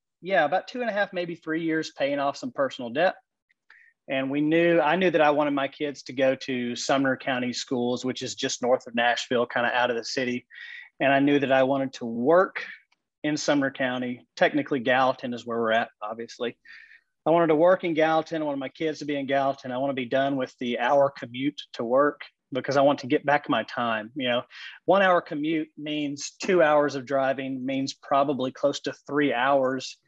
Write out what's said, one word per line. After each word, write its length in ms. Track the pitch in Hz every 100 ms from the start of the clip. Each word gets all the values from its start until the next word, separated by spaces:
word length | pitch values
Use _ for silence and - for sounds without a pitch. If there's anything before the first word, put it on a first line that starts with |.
| _ _
yeah, 240 | 170 190
about 240 | 147 185 -
two 140 | 254
and 80 | 233
a 20 |
half, 200 | 202 196
maybe 220 | 180 175
three 300 | 165 - 160
years 280 | 165 160 156 -
paying 220 | 139 143
off 160 | 139 -
some 160 | 131
personal 380 | 135 131 - 120
debt. 260 | 123 185 - _ _ _ _ _ - _ _ -
And 220 | 135 135
we 100 | 143
knew, 400 | 151 165 170 170
I 160 | 151 175
knew 140 | 185
that 100 | 160
I 100 | 151
wanted 220 | 147 147
my 160 | 143 135
kids 340 | - 147 135
to 80 | -
go 220 | 127 135 131
to 340 | - 127 120 117
Sumner 400 | - 139 135 131
County 360 | - 127 123
Schools, 520 | 117 - 127 120 123
which 180 | 127 127
is 120 | 127
just 280 | - 131 -
north 240 | 123 127 -
of 80 |
Nashville, 520 | 117 120 - - 123 120
kind 200 | 127 120
of 60 |
out 180 | 123 120
of 60 | 117
the 80 |
city. 420 | 110 - 123 123 - - - - - _
And 120 | 135
I 80 | 139
knew 180 | 143 143
that 140 | 135
I 100 | 131
wanted 320 | 131 139 131
to 100 | -
work 600 | 120 117 127 170 392 - - - _ _ _ _
in 140 | 151 151
Sumner 340 | - 147 135
County. 560 | 135 131 127 127 123 - -
Technically, 440 | 139 147 139 143
Gallatin 520 | 120 127 131 127 127
is 140 | 120 117
where 120 | 117
we're 140 | 113
at, 160 | 113 117 _
obviously. 560 | 107 113 117 - 120 - - - - - _ _ -
I 40 |
wanted 180 | 170 165
to 80 | 151
work 280 | 175 185
in 80 | 175
Gallatin. 480 | 156 156 160 156 160
I 40 | 151
wanted 120 | 139
my 120 | 131
kids 300 | - 160 147
to 40 |
be 120 | 147 143
in 100 | 135
Gallatin. 440 | 139 139 135 127
I 60 | 127
want 140 | 139
to 40 |
be 120 | 135 120
done 300 | 135 139 139
with 180 | 127 -
the 200 | 123 117
hour 340 | 120 143 139
commute 460 | - 123 123 139 - -
to 100 | -
work 380 | 117 127 143 - - _ _
because 260 | 127 127 139
I 20 |
want 200 | 139 139
to 60 | 123
get 200 | 147 143
back 240 | 147 -
my 140 | 120
time. 460 | 110 - 117 110 107 139
You 120 | 127
know, 140 | 120 - - - - -
one 160 | 190
hour 180 | 190 175
commute 480 | 170 156 151 160 156 -
means 560 | 151 151 147 143 - -
two 200 | - 180
hours 320 | 151 151 147
of 100 | 135
driving, 640 | 123 139 131 135 135 131 127
means 260 | 135 135
probably 580 | - - 139 143 127 127
close 300 | - 143 139
to 140 | - - -
three 280 | 143 143
hours 640 | 117 131 139 127 131 - -